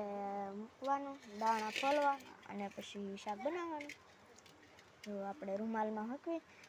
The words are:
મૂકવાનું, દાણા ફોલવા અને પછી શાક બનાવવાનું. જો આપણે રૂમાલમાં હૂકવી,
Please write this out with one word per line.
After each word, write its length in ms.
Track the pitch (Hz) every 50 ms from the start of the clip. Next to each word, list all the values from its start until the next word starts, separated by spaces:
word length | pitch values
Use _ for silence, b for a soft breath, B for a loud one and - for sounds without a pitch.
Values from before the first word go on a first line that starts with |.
| 208 202 202 202 202 202 196 202 196 196
મૂકવાનું, 880 | 196 208 214 - - - 254 269 277 277 277 277 277 277 254 226 202 208
દાણા 300 | 220 220 226 220 214 214
ફોલવા 500 | 214 - 269 277 294 294 285 285 277 269 254 - - - - -
અને 180 | 196 202 202 196
પછી 500 | - - 202 - - 202 202 196 196 202 -
શાક 140 | 208 208 202
બનાવવાનું. 540 | 240 294 339 359 339 339 311 294 294 294 - - - - - - - - - - - - - - - - - - - - - - -
જો 180 | 208 208 196 196
આપણે 340 | 196 196 196 196 196 190 202
રૂમાલમાં 540 | 220 226 226 220 214 214 220 214 214 233
હૂકવી, 260 | 262 285 - 339 330 320 - B B B B